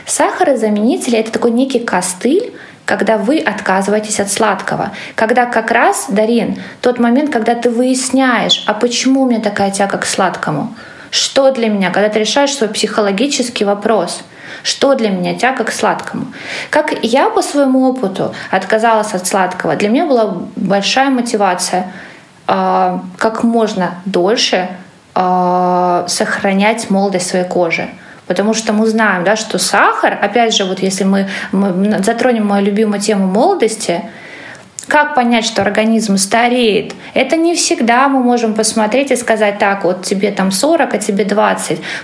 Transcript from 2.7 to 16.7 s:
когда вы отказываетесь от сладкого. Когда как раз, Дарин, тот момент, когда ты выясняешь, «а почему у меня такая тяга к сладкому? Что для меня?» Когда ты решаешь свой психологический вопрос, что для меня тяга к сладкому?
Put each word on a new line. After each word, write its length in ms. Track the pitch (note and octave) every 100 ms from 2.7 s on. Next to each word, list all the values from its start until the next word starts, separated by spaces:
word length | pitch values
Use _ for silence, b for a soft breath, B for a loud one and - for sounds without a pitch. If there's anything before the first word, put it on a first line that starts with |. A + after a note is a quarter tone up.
| B
когда 320 | - G3 G3+ A3
вы 220 | G3+ D#4+
отказываетесь 800 | D#4 - - F#3+ G3 G#3+ G#3+ -
от 100 | G3+
сладкого. 640 | - G#3+ G3 - D#3+ - B B -
Когда 300 | A3 A#3+ A#3+
как 260 | A#3 A3+
раз, 340 | A#3 E4 G4 -
Дарин, 500 | G3+ G#3+ A#3 F3+ - B B
тот 180 | B3 A#3+
момент, 320 | A#3+ B3+ D4+
когда 240 | A#3 A3 A#3+
ты 120 | B3
выясняешь, 920 | A#3 B3+ B3+ - C4 B3+ A3+ F3 F3+ -
«а 80 |
почему 480 | G#3 A#3+ A#3+ B3+ C4+
у 40 | C4
меня 140 | A3+
такая 320 | G#3+ G3+ G3
тяга 260 | G3 G3 -
к 80 | -
сладкому? 680 | - F3+ F3+ - D3+ - B B B B
Что 400 | - - C4+ C4+
для 180 | C4 A3+
меня?» 220 | G#3 F3+
Когда 180 | F#3+ G#3
ты 100 | A3
решаешь 340 | G#3+ C#4+ C#4
свой 140 | - G#3+
психологический 920 | G#3+ G3+ A3+ G3+ G3 C#4+ - A#3+ -
вопрос, 580 | G3+ G3+ A3+ G#3+ E3+ - - B B B
что 320 | - - C4+
для 160 | C4 G#3+
меня 240 | F#3 F3
тяга 300 | F3 B3 C4
к 80 | A3+
сладкому? 540 | - G#3 - - - - B B B B